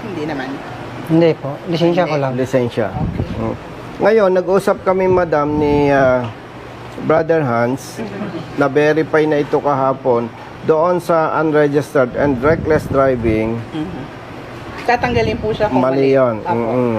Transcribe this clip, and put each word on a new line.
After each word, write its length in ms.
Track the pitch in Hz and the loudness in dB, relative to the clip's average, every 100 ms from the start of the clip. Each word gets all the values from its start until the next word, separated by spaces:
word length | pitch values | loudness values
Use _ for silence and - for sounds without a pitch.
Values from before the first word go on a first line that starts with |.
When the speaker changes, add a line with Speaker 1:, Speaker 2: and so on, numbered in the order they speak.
Speaker 1:
Hindi 240 | 214 165 156 | -8 -8 -6
naman. 240 | 139 131 143 - - - - - | -6 -8 -10 -10 -12 -12 -10 0
Speaker 2:
Hindi 240 | 160 165 | 4 4
po. 220 | 151 135 147 190 | 2 -4 -8 -4
Lisensya 380 | 160 170 175 | 0 2 2
ko 80 | 156 | 2
Speaker 1:
Hindi. 100 | 151 | 0
Speaker 2:
lang. 100 | 135 127 | 0 -2
Speaker 3:
Lisensya. 520 | 127 131 120 - 98 | 0 0 0 -2 -2
Speaker 1:
Okay. 340 | 107 - - - 113 | -2 -4 -4 -4 -4
Speaker 3:
Mm. 160 | 113 113 - - - - | -4 -6 -12 -14 -12 0
Ngayon, 320 | 196 226 190 185 | 4 4 4 2
nag-usap 420 | 175 190 208 185 | 2 2 2 0
kami, 220 | 190 185 185 | 0 2 4
madam, 400 | 185 170 151 147 151 | 2 2 0 0 0
ni, 320 | 147 147 143 | 2 4 4
ah, 380 | 135 131 127 113 - - - - - - - | 4 4 2 -2 -10 -16 -16 -16 -16 -14 -6
Brother 400 | 131 160 160 165 | 0 0 2 0
Hans, 540 | 135 117 120 135 - - | 2 0 0 -2 -8 -12
Speaker 1:
Mm-hmm. 640 | 214 - 208 339 - - | -10 -8 -8 -10 -8 -2
Speaker 3:
na-verify 640 | 139 147 151 156 156 156 | 0 2 2 2 2 2
na 160 | 156 147 | 2 2
ito 180 | 131 147 | 0 0
kahapon 680 | 143 135 135 131 135 117 117 - - - | 2 2 0 0 0 0 0 -8 -16 -6
doon 360 | - 156 175 180 | 0 2 2 0
sa 400 | 175 165 156 135 | 0 0 2 0
unregistered 720 | 160 151 147 143 135 147 123 | 2 4 4 2 0 0 0
and 240 | 110 143 123 | 0 0 2
reckless 420 | 143 165 151 151 - | 2 2 2 0 2
driving. 680 | 135 135 127 113 110 110 117 113 | 2 2 2 2 0 0 -4 -6
Speaker 1:
Mm-hmm. 320 | 160 185 151 139 - - - - - - - - | -8 -8 -8 -12 -14 -16 -14 -14 -14 -14 -8 0
Tatanggalin 520 | 240 247 233 220 208 | 0 2 0 0 -2
po 100 | 214 | -4
siya 160 | 220 208 | -2 0
kung 160 | 254 | 2
Speaker 3:
Mali 160 | 131 135 | 2 2
Speaker 1:
mali. 100 | 135 | 4
Speaker 3:
yun. 220 | 135 123 107 | 4 4 0
Speaker 1:
Apo. 100 | 110 | -2
Speaker 3:
Mm-mm. 420 | 117 117 127 123 | -2 0 0 0